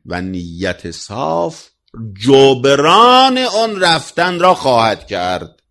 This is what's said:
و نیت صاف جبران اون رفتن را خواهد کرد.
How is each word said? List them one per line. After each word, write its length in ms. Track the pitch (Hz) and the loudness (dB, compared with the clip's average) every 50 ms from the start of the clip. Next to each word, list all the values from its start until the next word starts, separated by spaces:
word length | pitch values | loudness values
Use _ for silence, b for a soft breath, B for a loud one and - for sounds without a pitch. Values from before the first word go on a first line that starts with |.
| _ | _
و 140 | - 87 90 92 | -10 -10 -8 -8
نیت 680 | 92 95 90 87 87 82 85 95 92 87 - - 87 | -8 -8 -10 -10 -12 -10 -8 -6 -6 -8 -8 -10 -14
صاف 800 | 82 - - - 104 113 143 82 82 82 85 160 160 - - _ _ _ _ _ - 117 113 107 98 98 | -14 -14 -16 -14 -10 -8 -6 -4 -4 -4 -4 -6 -8 -12 -18 _ _ _ _ _ -18 -16 -16 -14 -14 -4
جبران 1200 | 104 127 135 135 135 139 135 123 120 139 139 139 143 156 175 208 233 247 254 254 262 269 254 254 | 2 4 6 6 6 6 4 2 2 2 2 2 2 4 4 4 4 6 4 4 4 2 0 -2
اون 420 | 254 240 180 214 226 220 214 190 | -4 -2 -2 -2 -2 -2 -2 -2
رفتن 580 | 180 175 165 156 - - - - 170 180 180 170 | 0 0 0 0 -4 -6 -4 -4 -2 -2 -2 0
را 160 | 170 185 180 | 2 2 2
خواهد 520 | - - 139 127 117 113 113 104 - - | 2 0 0 2 2 2 0 -2 -4 -6
کرد. 560 | - 101 90 87 90 92 87 85 82 _ _ _ _ | -8 -6 -4 -4 -4 -4 -6 -8 -12 _ _ _ _